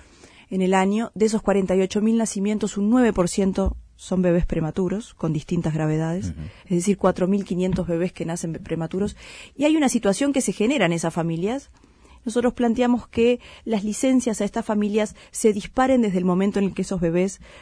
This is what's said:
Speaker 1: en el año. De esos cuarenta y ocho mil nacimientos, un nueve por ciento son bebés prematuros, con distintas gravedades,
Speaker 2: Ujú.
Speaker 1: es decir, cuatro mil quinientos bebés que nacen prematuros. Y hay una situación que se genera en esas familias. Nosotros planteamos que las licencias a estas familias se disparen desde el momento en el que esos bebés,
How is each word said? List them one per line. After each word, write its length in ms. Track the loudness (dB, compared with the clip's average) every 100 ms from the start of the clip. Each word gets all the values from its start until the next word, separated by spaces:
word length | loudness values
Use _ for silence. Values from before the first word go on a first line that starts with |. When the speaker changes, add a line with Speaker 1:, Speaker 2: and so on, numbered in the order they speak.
| -20 -20 -20 -20 -6
Speaker 1:
en 120 | 0
el 120 | 2
año. 380 | 4 2 0 -2
De 120 | 0 0
esos 160 | 2
cuarenta 340 | 2 0 2 2
y 60 |
ocho 200 | 2 0
mil 160 | 2 2
nacimientos, 600 | 0 -2 -2 -2 -4 -2
un 120 | 2
nueve 220 | 4 4
por 160 | 2 0
ciento 480 | 2 0 0 -2 -4 -14 _
son 240 | -4 0
bebés 240 | 2 2 2
prematuros, 680 | -2 -4 -2 -4 -4 -8
con 180 | -8 -4
distintas 420 | -4 -2 -4 -2
gravedades, 580 | -2 -2 -2 -2 -4 -6
Speaker 2:
Ujú. 100 | -8 -12 -14 -4
Speaker 1:
es 40 |
decir, 280 | -2 0 2
cuatro 300 | 2 0 0
mil 180 | 0 -2
quinientos 420 | -2 -2 -2 -2
bebés 240 | -2 -4
que 140 | -6 -8
nacen 280 | -6 -8
prematuros. 600 | -8 -8 -6 -4 -4 -4 -6 -20 -20 -20 -2
Y 100 | 2
hay 100 | 2
una 100 | 2
situación 440 | 2 0 2 0
que 80 | 0
se 100 | -2
genera 340 | 0 0 2 0
en 80 |
esas 200 | 0 -2
familias. 560 | -2 -4 -2 -4 -4 -10 _ _ _ _ -12 -4
Nosotros 280 | 0 0
planteamos 540 | 0 0 2 2 0 -2
que 320 | 2 2 2 -4 -14 -4
las 180 | -4
licencias 580 | -2 0 2 2 2 -2
a 40 | -2
estas 200 | -4 -2
familias 500 | -2 0 0 -2 -6 -14
se 220 | 0 2
disparen 480 | 2 -4 0 4 4
desde 160 | 4 2
el 80 | 2
momento 340 | 2 2 2
en 60 | -2
el 80 |
que 80 | -2
esos 180 | -4 -2
bebés, 380 | 0 0 0 -4 -18 -20